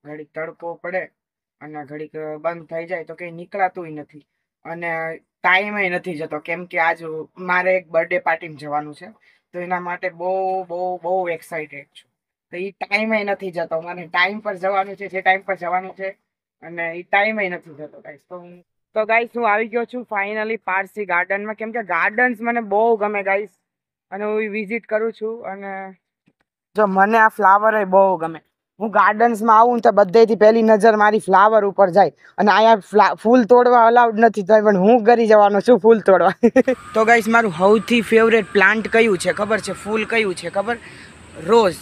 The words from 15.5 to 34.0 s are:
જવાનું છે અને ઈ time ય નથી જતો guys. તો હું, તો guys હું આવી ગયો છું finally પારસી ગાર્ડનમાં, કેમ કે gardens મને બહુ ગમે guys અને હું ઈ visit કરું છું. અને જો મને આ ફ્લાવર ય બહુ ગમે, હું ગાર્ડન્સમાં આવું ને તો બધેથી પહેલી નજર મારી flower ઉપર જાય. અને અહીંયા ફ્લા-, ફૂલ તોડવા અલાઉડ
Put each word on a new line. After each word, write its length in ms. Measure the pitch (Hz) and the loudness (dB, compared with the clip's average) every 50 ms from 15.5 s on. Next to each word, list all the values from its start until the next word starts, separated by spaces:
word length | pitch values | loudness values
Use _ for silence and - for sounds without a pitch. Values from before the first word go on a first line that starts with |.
| 190 | -8
જવાનું 380 | 185 185 170 175 185 190 190 - | -8 -6 -6 -4 -6 -6 -8 -14
છે 140 | - 190 190 202 _ _ _ _ _ _ _ _ _ - | -12 -12 -12 -12 _ _ _ _ _ _ _ _ _ -20
અને 220 | 165 170 170 170 170 165 175 | -16 -10 -8 -8 -8 -8 -12
ઈ 40 | 180 | -8
time 380 | _ - 202 202 220 220 214 | _ 0 0 0 0 -2 -4
ય 80 | 202 180 | -6 -6
નથી 300 | 180 165 156 165 151 135 | -8 -10 _ -18 -18 -18
જતો 200 | 156 147 _ - | -18 -18 _ -20
guys. 220 | _ - 151 139 _ _ | _ -20 -20 _ _ _
તો 60 | 185 180 | -18 -18
હું, 140 | 175 175 175 180 _ _ _ _ _ _ _ | -18 -20 -20 _ _ _ _ _ _ _ _
તો 100 | 220 220 | -6 -2
guys 240 | 208 220 226 233 226 _ | 0 0 -2 -2 -4 _
હું 140 | 233 240 214 | -4 -2 0
આવી 220 | 208 214 226 226 202 | 0 0 -2 -4 -4
ગયો 100 | 240 233 | -6 -6
છું 220 | - - 247 233 _ 220 | -6 -10 -14 -12 _ -6
finally 460 | 202 196 202 214 220 214 214 226 214 _ | -6 -6 -6 -6 -6 -6 -6 -6 -8 _
પારસી 460 | - 185 190 196 190 _ 214 208 180 180 | -4 -4 -4 -4 -6 _ -12 -6 -4 -2
ગાર્ડનમાં, 460 | 175 180 180 196 196 208 214 220 _ | -4 -2 _ -4 -6 -6 -10 -10 _
કેમ 120 | 220 220 220 | -12 -10 -8
કે 100 | 240 220 | -10 -6
gardens 580 | 175 180 165 175 196 214 226 247 254 247 202 | -4 -4 -2 -2 -2 0 0 -2 -2 -2 -4
મને 280 | 226 233 240 240 233 202 196 | -6 -4 -4 -4 -4 -2 0
બહુ 120 | 208 226 233 233 | 0 2 2 0
ગમે 260 | 208 202 208 214 202 196 | 0 -2 -4 -4 -4 -4
guys 300 | 196 196 202 214 202 _ _ _ _ _ _ _ _ _ _ _ _ 180 | -2 -2 -4 -4 -8 _ _ _ _ _ _ _ _ _ _ _ _ -12
અને 120 | 196 208 | -8 -6
હું 140 | 214 214 214 220 | -4 -4 -4 -6
ઈ 120 | 214 196 | -6 -6
visit 300 | 220 214 185 226 233 220 | -8 -8 -6 -8 -10 _
કરું 260 | _ 220 214 220 226 214 | _ -4 -4 -4 -4 -8
છું. 220 | - 214 220 226 233 - - 190 | -8 -10 -10 -10 -10 -12 -14 -14
અને 200 | 196 196 196 196 190 190 190 190 _ _ _ _ _ _ _ _ _ _ _ _ _ _ _ _ | -12 -12 -12 -12 -12 -14 -16 -18 _ _ _ _ _ _ _ _ _ _ _ _ _ _ _ _
જો 100 | 202 214 | 0 0
મને 320 | 202 190 190 190 202 220 226 | 2 4 2 2 4 4 4
આ 100 | 220 220 | 4 2
ફ્લાવર 460 | - - 208 185 196 208 208 220 214 220 | 2 2 4 4 4 4 4 2 0 0
ય 100 | 208 185 185 | -2 2 4
બહુ 200 | 196 196 196 185 165 | 4 4 4 2 -2
ગમે, 220 | 165 160 160 156 _ _ _ _ _ _ _ _ | -6 -10 -10 -14 _ _ _ _ _ _ _ _
હું 100 | 196 226 | -10 -2
ગાર્ડન્સમાં 680 | 185 208 196 190 214 214 233 240 233 202 214 233 220 214 | 0 2 2 2 2 2 0 0 0 0 2 4 6 6
આવું 160 | 233 247 247 | 6 4 2
ને 60 | 233 | 2
તો 120 | - 240 208 | 0 2 4
બધેથી 440 | 196 202 185 170 233 226 208 226 | 4 2 4 6 4 4 4 4
પહેલી 260 | 180 208 214 226 226 226 | 4 4 6 6 6 4
નજર 340 | 220 220 208 190 233 214 | 4 4 6 6 4 4
મારી 220 | 208 208 214 208 220 | 6 2 2 2 0
flower 460 | - - 190 185 196 220 220 220 202 | 0 2 4 6 6 6 4 2 2
ઉપર 260 | 202 185 - 202 185 | 0 2 2 2 4
જાય. 200 | 165 196 190 151 - _ _ - _ - | 6 4 2 2 0 _ _ -20 _ -2
અને 120 | 185 208 | 2 2
અહીંયા 260 | 190 196 220 226 226 | 4 4 6 4 4
ફ્લા-, 380 | 208 180 _ 190 208 202 185 143 | 4 2 _ 2 2 2 2 2
ફૂલ 300 | 170 - 214 240 254 240 | -2 0 4 4 4 6
તોડવા 420 | 185 240 247 247 247 247 240 226 | 6 4 6 6 6 4 6 6
અલાઉડ 320 | 226 233 240 | 6 6 4